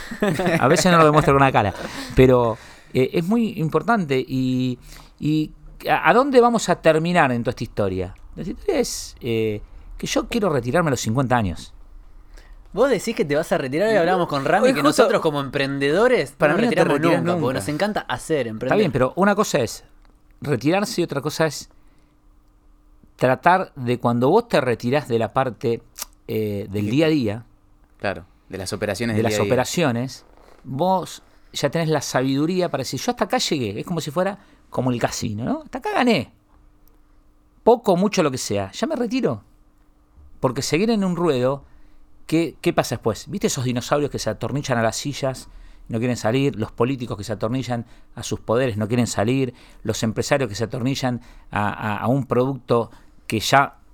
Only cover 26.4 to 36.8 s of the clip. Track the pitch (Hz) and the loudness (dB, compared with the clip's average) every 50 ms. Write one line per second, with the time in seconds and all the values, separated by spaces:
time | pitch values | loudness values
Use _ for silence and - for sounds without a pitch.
26.4 | 107 104 101 98 101 - 95 104 104 104 123 147 165 156 160 147 117 101 104 117 | -4 -4 -4 -6 -6 -6 -4 -4 -2 0 2 2 2 2 2 2 0 -2 -4 -6
27.4 | 117 - _ _ _ _ _ _ - _ _ _ - 101 90 87 87 - _ _ | -10 -16 _ _ _ _ _ _ -20 _ _ _ -6 -6 -6 -6 -10 -16 _ _
28.4 | _ - 92 92 95 - 107 90 104 104 98 104 117 117 107 107 113 110 107 104 | _ -12 -10 -10 -8 -8 -6 -4 -4 -4 -4 -4 -4 -2 0 0 0 0 0 0
29.4 | 107 101 123 123 123 - - 180 165 131 117 117 127 135 - - - _ _ - | 0 2 2 0 0 0 0 0 0 0 0 -2 -4 -6 -10 -14 -20 _ _ -20
30.4 | - - - - - 131 135 135 175 185 190 180 156 - - - - _ _ _ | -20 -20 -20 -20 -14 -10 -4 -2 0 0 0 0 -2 -6 -12 -18 -20 _ _ _
31.4 | - - - - - 135 - 165 165 156 156 135 - - - 131 131 135 135 139 | -20 -12 -6 -4 -2 -2 0 0 0 0 0 0 -2 -2 -2 0 0 0 0 0
32.4 | 151 170 190 180 175 165 - 135 123 - 143 123 - 247 240 - 220 - 247 247 | 0 0 0 -2 -2 -2 -4 -6 -6 -6 -8 -4 -4 -4 -2 -2 -2 -2 0 -2
33.4 | - - 170 135 117 101 101 117 - - 175 160 - 151 139 180 185 196 202 - | 0 -2 -2 -2 -2 -4 -4 -6 -8 -6 -6 -6 -6 -4 -4 -2 -2 -2 -4 -8
34.4 | - _ - _ _ _ - - 123 127 123 117 - - - - - 107 104 107 | -14 _ -20 _ _ _ -6 -2 -2 -2 0 0 -2 -2 -2 -6 -6 -6 -6 -4
35.4 | 123 147 262 320 302 - - 277 - 427 403 339 160 - 214 139 101 - _ _ | -4 -4 -6 -6 -8 -10 -12 -8 -6 -4 -2 2 2 2 2 2 0 -4 _ _
36.4 | _ _ _ _ _ _ _ _ | _ _ _ _ _ _ _ _